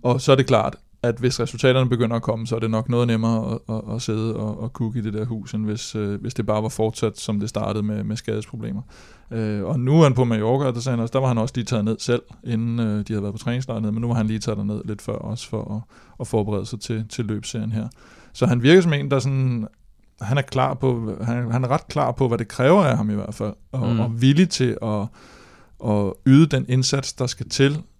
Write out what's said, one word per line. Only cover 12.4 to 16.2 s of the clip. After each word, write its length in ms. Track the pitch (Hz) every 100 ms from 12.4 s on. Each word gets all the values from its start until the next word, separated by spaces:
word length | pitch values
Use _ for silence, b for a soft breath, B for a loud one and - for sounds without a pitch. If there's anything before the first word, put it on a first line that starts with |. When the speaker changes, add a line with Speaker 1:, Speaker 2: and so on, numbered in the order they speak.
Speaker 1:
inden, 360 | - 113 117 117
øh, 60 | 110 104
de 160 | 101
havde 80 | 107
været 120 | 101
på 60 | 107
træningslejr 400 | - 123 131 110
ned, 120 | 107
men 100 | 110
nu 60 | 120
var 80 |
han 120 | 120 107
lige 120 | 110
taget 180 | 113 104
derned 240 | 101 107
lidt 160 | - 104
før 120 | -
også 360 | 110 - 113 -
for 260 | 107 -
at, 220 | 107 - B B
at 80 | B